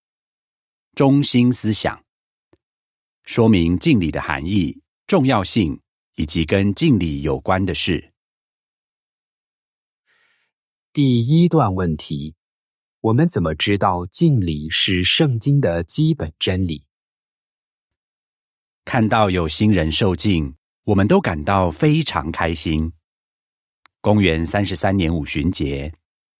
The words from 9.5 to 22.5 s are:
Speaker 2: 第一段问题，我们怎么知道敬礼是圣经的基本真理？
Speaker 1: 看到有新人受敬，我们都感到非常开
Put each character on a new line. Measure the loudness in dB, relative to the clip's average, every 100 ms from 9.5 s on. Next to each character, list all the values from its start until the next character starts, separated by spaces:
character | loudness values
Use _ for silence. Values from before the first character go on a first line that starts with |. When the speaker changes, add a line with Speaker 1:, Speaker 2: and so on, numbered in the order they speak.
| _ _ _ _ _ _ _ _ _ _ _ _ _ _
Speaker 2:
第 | 0 2 2 2
一 | 4 4
段 | 2 2
问 | 0 -2 -4
题， | -6 -10 -10 -16 _ _ _ _ _ _
我 | 0
们 | 2 2
怎 | 0
么 | -2
知 | -2 -2 0
道 | 0 -2 -4
敬 | 0 2 2
礼 | 0 -4 -6
是 | -4 -2 0
圣 | 0 0 0 0
经 | 0 0
的 | 0 -4
基 | -4 -2 0 -2
本 | -6 -6
真 | -4 -2 -2
理？ | -6 _ _ _ _ _ _ _ _ _ _ _ _ _ _ _ _ _ _ _ _
Speaker 1:
看 | -4 0 2
到 | 2 2
有 | 0 -2
新 | 0 2
人 | 2 0
受 | 0 0 0
敬， | 0 0 -2 -8 _ _
我 | -2 2
们 | 4
都 | 2
感 | 2 -4
到 | 0 0 0
非 | 0 0 2
常 | -2 -4 -4
开 | -4 -4